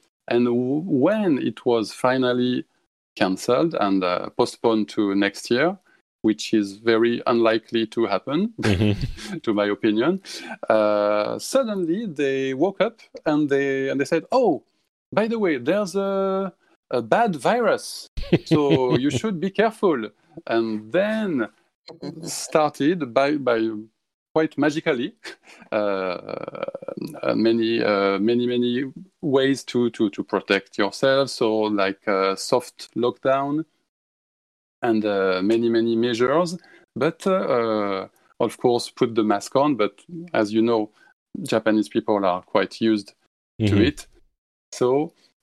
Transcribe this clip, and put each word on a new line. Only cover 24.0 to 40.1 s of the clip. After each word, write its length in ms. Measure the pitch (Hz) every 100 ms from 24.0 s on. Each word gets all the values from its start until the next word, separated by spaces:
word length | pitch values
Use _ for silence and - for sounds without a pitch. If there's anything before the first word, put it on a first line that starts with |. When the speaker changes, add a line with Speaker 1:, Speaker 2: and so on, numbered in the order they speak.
| _ _ _
Speaker 1:
quite 240 | 156 156 -
magically, 560 | 147 147 165 127 151 - - -
<laughs> 280 | - - -
uh, 40 | 107
uh, 1600 | 104 98 92 87 - - - - - - - - - - - 80
many, 480 | 110 113 113 117
uh, 340 | 113 101 98 98
many, 280 | 107 120 123
many 380 | 123 120 123 135 - - _
ways 420 | 160 135 135 131 -
to, 240 | 123 120
to, 180 | - 107
to 120 | -
protect 540 | 98 98 - 98 - -
yourself. 520 | 101 - 135 135 131
So, 200 | - 113 110
like, 460 | 107 101 98 95 -
uh, 280 | 98 98 95
soft 540 | - 127 - - - 117
lockdown 680 | 120 120 135 135 139 151 160 _ _ _ _ _ _ _ _ _ _ _
and, 240 | 120 110 104
uh, 360 | 98 95 92
many, 260 | 98 113 117
many 260 | 113 117 113
measures. 640 | 123 113 123 160 175 180 - - _ 113
But, 300 | 147 - 196
uh, 40 |
uh, 760 | 190 202 123 113 107 101 95 95 _ _ _
of 180 | 117 -
course, 320 | 127 120 -
put 260 | - 123 113
the 80 |
mask 320 | 107 101 - 131
on. 200 | 147 120
But 260 | 104 - -